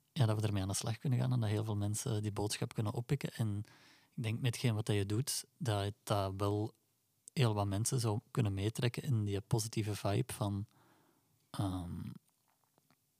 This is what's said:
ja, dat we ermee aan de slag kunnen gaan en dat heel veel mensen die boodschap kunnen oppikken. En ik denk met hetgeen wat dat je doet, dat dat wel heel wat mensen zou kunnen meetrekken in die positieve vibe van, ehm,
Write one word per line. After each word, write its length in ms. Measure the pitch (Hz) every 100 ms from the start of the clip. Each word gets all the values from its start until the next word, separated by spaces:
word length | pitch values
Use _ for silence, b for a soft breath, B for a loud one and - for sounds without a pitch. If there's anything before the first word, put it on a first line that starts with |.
| _
ja, 140 | - 110
dat 140 | 104
we 60 | 104
ermee 160 | 101
aan 60 | 95
de 60 |
slag 240 | 95 117 110
kunnen 200 | 143 123
gaan 140 | 127
en 80 | 127
dat 80 | 107
heel 160 | 107
veel 120 | 107 104
mensen 460 | 101 107 - 107
die 100 | 107
boodschap 420 | 104 104 - 117
kunnen 180 | - 107
oppikken. 400 | 127 120 143 -
En 260 | - 110 101 104 B B B B
ik 80 | -
denk 180 | 113 113
met 120 | 127
hetgeen 200 | - 123
wat 120 | 107 -
dat 100 | 104
je 100 | 98
doet, 380 | 107 - - - -
dat 360 | 113 104 101 -
dat 300 | - 104 98 98
wel 380 | 101 104 107 - _ _ _ _ -
heel 220 | - 120
wat 120 | 104 101
mensen 340 | 98 113 131
zou 200 | 113 107 -
kunnen 240 | - 107
meetrekken 480 | 98 104 - 123 -
in 220 | 156 117
die 160 | 104 98
positieve 540 | - 117 110 - 107
vibe 380 | 101 101 104 127
van, 340 | - 104 101 101 b b b b b b b _
ehm, 500 | - 98 90 87 87 101 - _ _ _ _ _ _ _ _ _